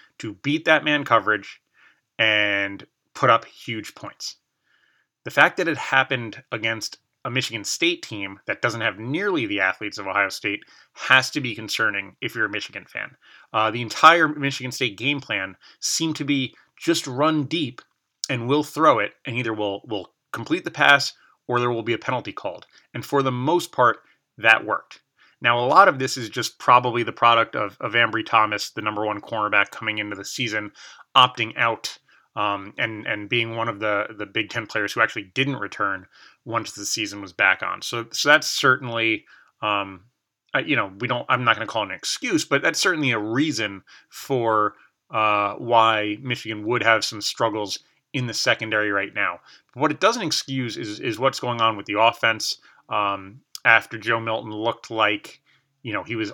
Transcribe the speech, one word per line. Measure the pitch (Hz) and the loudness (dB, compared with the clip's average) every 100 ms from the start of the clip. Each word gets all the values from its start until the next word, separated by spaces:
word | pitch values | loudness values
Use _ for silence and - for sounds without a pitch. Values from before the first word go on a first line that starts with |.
| _ - | _ -12
to | 110 | -12
beat | 101 143 156 160 | -6 -4 0 2
that | 151 | 2
man | 151 147 | 2 -2
coverage | 135 113 98 104 - - _ _ _ _ _ - | 4 4 4 0 -4 -18 _ _ _ _ _ 0
and | 110 107 104 101 98 98 - _ _ | 2 4 2 0 -2 -6 -16 _ _
put | - 131 | 0 4
up | 113 | 4
huge | - - - 110 - | 2 -14 -12 -10 -12
points. | - 104 - - - _ _ _ _ _ _ _ _ | -14 -16 -12 -14 -14 _ _ _ _ _ _ _ _
The | 147 | -2
fact | 139 170 - | 4 4 4
that | 170 | -2
it | 139 | -2
happened | - 135 131 127 113 - - | 0 2 2 -2 -4 -12 -10
against | 113 113 113 - - _ _ 127 | -6 -4 -4 -8 -14 _ _ -4
a | |
Michigan | 127 - 113 | -4 -4 -6
State | 98 - 170 170 | -6 -2 -2 -2
team | - 104 98 98 - | -8 -10 -10 -10 -8
that | 95 | -2
doesn't | 120 113 | -2 -2
have | 110 95 | -4 -4
nearly | 120 160 202 165 104 | -6 -4 -2 -2 -2
the | 101 | 0
athletes | 95 - 104 107 | 0 0 -8 -8
of | 98 | -4
Ohio | 101 98 | 0 -2
State | - 104 101 - _ _ | -2 -6 -6 -10 _ _
has | - - 131 123 | -12 2 4 4
to | 143 | -4
be | 123 | -6
concerning | 113 107 - 110 101 98 - | -8 -6 -2 -2 -2 -8 -10
if | 120 | -8
you're | 117 | -4
a | 107 | -4
Michigan | 104 - 101 | -4 -8 -12
fan. | 95 - 101 _ _ - _ | -14 -12 -12 _ _ -20 _
Uh, | 110 110 | 0 0
the | 117 | -2
entire | 113 - 160 170 151 | -6 8 8 8 4
Michigan | 147 139 135 127 | 0 -4 -4 -8
State | - 127 98 | -4 -4 -2
game | 131 143 | -4 -4
plan | - 101 95 92 - _ | -4 -6 -6 -10 -20 _
seemed | - - 160 147 | -6 -2 -2 -2
to | |
be | 143 139 123 - _ _ | -2 -2 -2 -8 _ _
just | - 330 139 | 0 0 -2
run | 127 156 156 | 0 2 2
deep | 135 170 123 127 - _ _ _ - | 0 -4 -4 -8 -20 _ _ _ -6
and | 123 117 | -4 2
we'll | 151 | 0
throw | 147 147 156 113 | 0 4 4 6
it, | 98 - | 0 -6
and | 131 120 | -8 -4
either | 113 | -4
we'll, | 107 101 101 127 | -2 -4 -4 -6
we'll | 101 90 _ _ | -8 -8 _ _
complete | 117 113 180 | -10 -4 -4
the | - | -4
pass | 147 143 139 - - _ _ - | 2 6 6 4 -8 _ _ -2
or | 120 | 0
there | 123 | 0
will | 117 | -2
be | 110 | -2
a | 110 | -4
penalty | - 123 101 | -2 -4 -6
called. | - 95 87 - _ _ | -8 -8 -10 -16 _ _
And | 123 | -12
for | - 139 | -2 0
the | 135 | 0
most | 123 139 175 - | 0 2 0 0
part, | - 120 - _ _ _ - | 2 4 2 _ _ _ 2
that | 113 110 107 | 6 6 4
worked. | 98 - - _ _ _ _ | -6 -6 -20 _ _ _ _
Now, | 120 120 | 0 2
a | 123 | 6
lot | 165 196 | 8 8
of | 135 | 4
this | 131 127 | -2 -4
is | 110 | -6
just | - - - | -6 -6 -2
probably | - 123 123 120 | 6 6 6 0
the | 110 | -2
product | - 117 117 113 117 | 2 6 6 2 -2
of, | 104 - | -6 -6
of | 117 | -2
Ambry | 117 117 110 | 0 2 0
Thomas, | 107 113 107 104 - | 2 2 4 0 -6
the | 113 | -8
number | 107 104 107 | -8 -4 -4
one | 104 | -4
cornerback | - 110 104 104 98 | -6 -4 2 2 0
coming | - 110 107 | -2 -6 -4
into | 104 98 | -6 -8
the | |
season, | 98 - 117 107 104 - - - - 135 | -10 -6 -4 -4 -6 -12 -20 -20 2 6
opting | 127 120 113 - | 6 4 -6 0
out, | 117 110 - - _ _ _ 110 | -2 -2 -8 -14 _ _ _ -4
um, | 104 101 98 - | -2 -2 -8 -4
and, | 113 107 - | -4 -4 -6
and | 104 104 | -6 -2
being | 120 113 113 | -2 -2 -4
one | 117 | -4
of | 101 | -2
the, | 107 101 107 104 | -2 0 -2 -8
the | 101 | -6
Big | 113 104 | -4 -4
Ten | 117 107 | -6 -6
players | 110 101 | -4 -2
who | 117 | 0
actually | 113 110 95 | 0 0 -6
didn't | 131 135 123 | -4 -2 -4
return | 101 - 101 95 92 _ - _ 117 | -8 -4 -4 -4 -12 _ -20 _ -6
once | 113 101 | -6 -6
the | 104 | -8
season | 101 113 101 101 | -6 -4 -6 -8
was | 95 | -10
back | - 98 95 | 0 2 2
on. | 92 90 | -2 -6
So, | - 120 117 | -6 -8 -6
so | - 143 | 0 4
that's | 151 - | 4 4
certainly, | - 139 131 127 117 113 107 - - _ _ | 0 2 2 -2 -2 0 -2 -6 -20 _ _
um, | 107 101 98 92 110 _ _ _ _ | -2 -2 -4 -10 _ _ _ _ _
uh, | 139 | -4
you | 151 123 | 0 0
know, | 98 98 | 0 -4
we | 120 | -4
don't, | 123 - | -4 0
I'm | 123 | 2
not | 120 107 | 2 0
gonna | 110 | -2
call | 110 | -4
it | 98 | -4
an | |
excuse, | 92 - - 247 160 | -6 -8 -6 -2 -2
but | - 143 | 2 0
that's | 165 156 | 0 0
certainly | 196 160 135 | 0 0 0
a | 113 | 0
reason | 107 123 156 110 104 98 - - _ | 0 0 0 -2 -6 -8 -18 -20 _
for, | - - 127 117 110 104 - _ _ _ | -16 -4 0 2 2 2 -4 _ _ _
uh, | 113 107 104 101 | 0 2 2 0
why | 104 117 117 113 110 107 110 | -4 2 6 6 4 0 -4
Michigan | 131 117 110 107 104 | -6 -6 -6 -6 -2
would | 120 | 2
have | 110 110 | 2 2
some | - 107 | -2 -6
struggles | - - 113 107 101 - - _ _ | -8 -2 -2 -2 -6 -10 -14 _ _
in | 131 120 | -6 -4
the | |
secondary | 104 123 113 110 107 104 | -2 0 0 0 0 0
right | 101 98 | -2 -2
now. | 107 95 87 - - _ | -4 -4 -4 -14 -20 _
But | 123 | -2
what | 151 | -2
it | 135 | 2
doesn't | 202 233 | 2 2
excuse | 160 - - 131 120 139 | -2 -4 -4 -4 -4 -6
is, | 104 104 | -8 -6
is | 120 107 | -6 -2
what's | 131 - | -2 0
going | 127 117 | -4 2
on | 113 104 | 0 0
with | 98 | -2
the | 104 | 4
offense. | 117 - 113 110 - - _ _ - | 4 4 0 0 -4 -8 _ _ -6
Um, | 107 101 98 95 123 _ - | -2 0 -2 -8 -20 _ -2
after | 123 113 - 110 | 4 4 2 -6
Joe | 110 113 | -2 -2
Milton | 113 113 113 | -2 -6 -6
looked | 107 113 - - | -4 -4 -4 -6
like, | 113 104 104 - - _ _ _ _ | 0 2 0 -8 -20 _ _ _ _
you | 120 | -8
know, | 101 | -6
he | 98 113 | -6 -6
was | 104 | -6